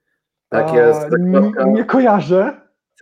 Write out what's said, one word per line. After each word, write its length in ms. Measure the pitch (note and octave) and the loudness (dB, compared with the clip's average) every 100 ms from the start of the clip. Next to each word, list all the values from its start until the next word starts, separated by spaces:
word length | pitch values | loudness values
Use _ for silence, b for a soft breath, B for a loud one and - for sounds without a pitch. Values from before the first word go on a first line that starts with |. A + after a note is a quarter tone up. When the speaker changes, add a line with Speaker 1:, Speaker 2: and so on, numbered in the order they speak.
| _ _ _ _ - | _ _ _ _ -6
Speaker 1:
tak 200 | A2+ D#3+ | -4 0
Speaker 2:
A, 60 | B2 | 2
Speaker 1:
jest, 320 | A#2+ D3+ D3+ E3 | 2 2 -2 -4
Speaker 2:
nie, 140 | F3+ | 0
Speaker 1:
zakładka 320 | F#3 G#3 G#3+ - | 0 0 -2 -2
Speaker 2:
nie 200 | G#3+ - | 0 0
kojarzę. 760 | C4 B3 G3+ C#3+ F3+ A#3 C#4 _ _ _ - | 0 2 0 0 0 -2 -6 _ _ _ -20